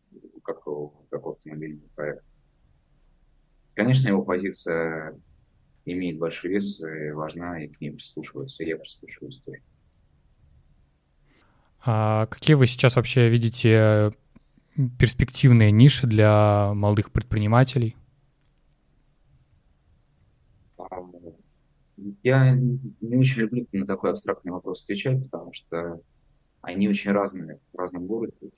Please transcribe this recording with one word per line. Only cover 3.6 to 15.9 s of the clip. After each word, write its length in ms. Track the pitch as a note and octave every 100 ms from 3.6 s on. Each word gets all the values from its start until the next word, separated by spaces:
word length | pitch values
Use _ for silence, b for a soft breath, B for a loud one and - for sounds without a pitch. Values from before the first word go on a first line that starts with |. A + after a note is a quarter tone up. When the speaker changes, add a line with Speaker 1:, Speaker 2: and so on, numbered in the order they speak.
| _
Speaker 1:
Конечно, 340 | - A#2 C3 A#2+
его 140 | G2
позиция 960 | G2 F2+ F#2+ - F2+ E2 E2 D#2+ D#2 D#2 _ _ _ _ _ _
имеет 340 | - F2+ F2+ D#2
большой 320 | E2 - F2
вес 300 | G2+ G2+ -
и 300 | D#2+ D#2 D2+
важна, 520 | D2+ D#2 E2+ F2 E2+
и 60 | D2
к 120 | -
ней 120 | D2
прислушиваются, 720 | D2 - D#2+ D2+ C#2+ C#2 -
и 40 | D#2+
я 80 | D#2+
прислушиваюсь 600 | - - - - - -
тоже. 200 | - - _ _ _ _ _ _ _ _ _ _ _ _ _ _ _ _ _ _ _ _ _ _
Speaker 2:
А 420 | B2 G#2+ G#2+ A2 A2
какие 280 | - -
вы 120 | D3 B2
сейчас 300 | - B2+ B2
вообще 320 | A#2 B2+ A#2
видите 840 | A#2 A2+ A2+ A2+ A2 A2 G#2+ G#2+ - _ _ _ _ _ - B2+ -
перспективные 720 | A#2 - - - C3+ A#2+ G#2+
ниши 360 | G#2 C#3